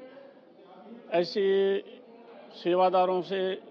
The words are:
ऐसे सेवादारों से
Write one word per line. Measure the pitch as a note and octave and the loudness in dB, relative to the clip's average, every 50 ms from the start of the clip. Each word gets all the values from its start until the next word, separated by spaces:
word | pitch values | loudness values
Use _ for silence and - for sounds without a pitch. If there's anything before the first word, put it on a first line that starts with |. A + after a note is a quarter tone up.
| C4 - - - - - - - - - - - - - - - - - - - - - | -6 -10 -18 -20 -20 -20 -20 -20 -20 -20 -20 -20 -20 -20 -20 -20 -20 -20 -18 -18 -8 -2
ऐसे | - E3+ F3+ E3+ - A3 G3 F#3+ F#3+ G3 G3 G3 G3 G3 - - - - - - - - - - - - - - - | 0 0 0 0 0 0 2 2 4 4 2 2 0 -2 -4 -8 -16 -20 -20 -20 -20 -20 -20 -20 -20 -20 -20 -20 -14
सेवादारों | - - F3 F3 F#3 F#3 F#3 F3+ F#3 F#3 - - G3+ | -6 -2 0 2 4 4 4 4 4 4 4 2 0
से | - - G3 F#3+ F#3 F#3 F#3 - - - | -2 -4 -4 -2 -2 -2 -4 -6 -10 -16